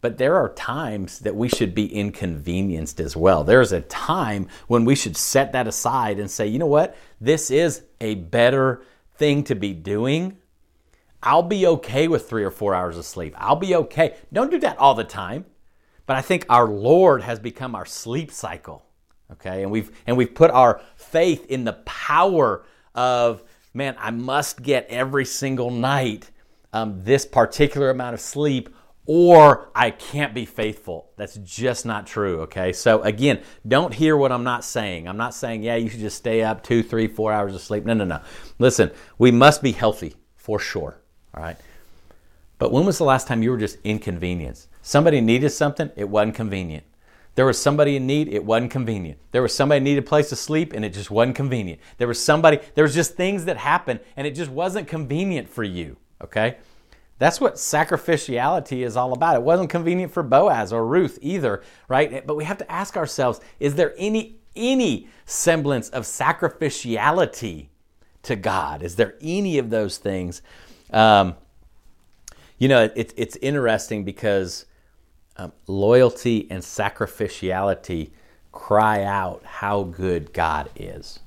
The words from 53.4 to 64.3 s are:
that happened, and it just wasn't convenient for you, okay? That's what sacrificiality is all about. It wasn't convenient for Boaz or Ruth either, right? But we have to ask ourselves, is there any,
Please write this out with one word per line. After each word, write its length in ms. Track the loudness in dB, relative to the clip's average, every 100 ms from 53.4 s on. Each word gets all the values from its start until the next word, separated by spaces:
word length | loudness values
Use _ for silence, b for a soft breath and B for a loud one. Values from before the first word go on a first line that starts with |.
| -4
that 100 | -4
happened, 440 | -2 -2 -2 -8 b -10
and 100 | -8
it 60 |
just 180 | -6 -8
wasn't 360 | -4 -4 -6 -8
convenient 600 | -8 -6 -4 -2 -4 -6
for 160 | -6
you, 320 | -6 -6 -10 -14 _ _
okay? 360 | -8 -2 -2 -4 b b b b b 0
That's 220 | 0 2
what 180 | -2 -2
sacrificiality 1200 | -4 -2 0 -2 0 -2 -2 -4 -2 -2 -4 -6
is 120 | -4 -4
all 160 | -4
about. 220 | -2 0 2
It 60 |
wasn't 280 | 2 2 0
convenient 420 | -2 -2 -2 -2
for 100 | -6
Boaz 500 | 2 4 4 0 -2
or 140 | -4 0
Ruth 320 | 0 -2 -6
either, 400 | -8 -4 -4 -4 b b b
right? 380 | 0 0 -4 -8
But 100 | -8
we 80 |
have 140 | -6 -10
to 120 | -8
ask 260 | -8 -8 -6
ourselves, 440 | -6 -2 -2 -2 b b
is 180 | -4 0
there 180 | -2 0
any, 400 | -4 -2 -4